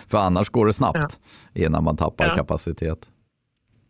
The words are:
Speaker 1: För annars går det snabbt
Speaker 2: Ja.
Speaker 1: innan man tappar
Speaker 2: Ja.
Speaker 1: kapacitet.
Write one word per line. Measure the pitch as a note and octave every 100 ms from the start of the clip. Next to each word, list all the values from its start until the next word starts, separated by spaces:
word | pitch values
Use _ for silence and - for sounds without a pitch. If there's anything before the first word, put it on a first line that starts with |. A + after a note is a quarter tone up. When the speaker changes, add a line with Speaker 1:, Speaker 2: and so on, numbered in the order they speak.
| -
Speaker 1:
För | G#2
annars | F#2+ F2+ G#2+
går | A#2+ G#2+
det |
snabbt | G#2 A2+ D#3+ D3 - _ - -
Speaker 2:
Ja. | - D#2+
Speaker 1:
innan | D#2
man | D#2 D#2
tappar | E2 - -
Speaker 2:
Ja. | E3
Speaker 1:
kapacitet. | D2 D#2 - E2 E2 D#2+ - _ _ _ _ _ _ _ _